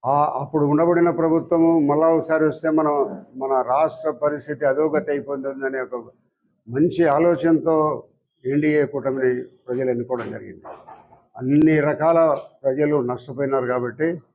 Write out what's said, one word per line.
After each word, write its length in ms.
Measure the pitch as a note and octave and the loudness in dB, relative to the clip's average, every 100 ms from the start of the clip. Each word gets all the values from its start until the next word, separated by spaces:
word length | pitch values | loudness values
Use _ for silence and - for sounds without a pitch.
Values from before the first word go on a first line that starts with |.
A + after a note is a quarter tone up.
| B2 | 0
ఆ, 100 | C#3+ D3+ B2 | 2 2 -2
అప్పుడు 240 | C#3 D#3 C#3+ | -4 0 2
ఉండబడిన 440 | D3 E3+ E3+ E3+ | 2 4 4 2
ప్రభుత్వము 600 | E3 E3 E3 - E3+ E3 E3 | 2 2 0 2 2 4 4
మళ్ళా 280 | C#3+ D3 D#3+ | 2 2 4
ఒకసారి 380 | E3 D#3 D#3+ D#3 | 2 2 2 2
వస్తే 240 | - E3 | 0 0
మనం, 260 | D#3 D#3 D3 C3+ - - B2+ | 2 2 0 -2 -4 -16 -10
మన 240 | C3+ C3+ | -2 0
రాష్ట్ర 500 | A#2+ C3+ D#3 - D#3+ | 2 2 0 0 -6
పరిస్థితి 540 | D3 D3 D3 C3 C#3+ C#3+ | -2 -2 -4 -8 -2 0
అధోగతి 460 | C3+ D#3 D3+ D3+ | 2 0 0 -2
అయిపోతుందనే 680 | C#3+ C#3 C#3 C3+ C3+ C3+ C3 | -6 -4 -8 -8 -6 -6 -6
ఒక 140 | B2+ B2 A2+ _ _ _ _ _ - | -8 -10 -12 _ _ _ _ _ -8
మంచి 340 | B2 E3+ - E3 | 0 0 2 2
ఆలోచనతో 680 | C#3+ E3+ E3+ E3 D#3+ D#3+ D#3+ D3+ C3 - _ _ _ B2+ | 4 2 2 2 2 2 0 0 -2 -10 _ _ _ -4
ఎన్డీఏ 400 | C#3+ D3+ D3+ C3+ | 0 2 0 0
కూటమిని 460 | C#3 B2+ C3+ B2+ B2 | -2 -4 0 0 0
ప్రజలు 480 | B2+ _ - B2 B2+ | -6 _ -8 -4 -2
ఎన్నుకోవడం 400 | A#2+ A#2+ B2+ G#2+ | -2 -2 -6 -6
జరిగింది. 300 | G#2+ - - - - - - - - _ - | -10 -14 -18 -18 -20 -20 -20 -20 -20 _ -10
అన్ని 420 | B2+ C#3+ D#3 D#3 | 0 4 4 4
రకాల 400 | D3 C#3+ D#3 E3 D#3+ C#3 - _ | 0 0 2 4 2 0 -6 _
ప్రజలు 320 | C3+ C3 D3 D3 | -4 0 0 0
నష్టపోయినారు 640 | B2 B2 - C3 C#3 C3+ B2 | -2 -6 -10 -6 -2 -2 -2
కాబట్టి 420 | B2+ A#2+ A#2+ D#3 E3+ _ | -2 -4 -4 -4 -4 _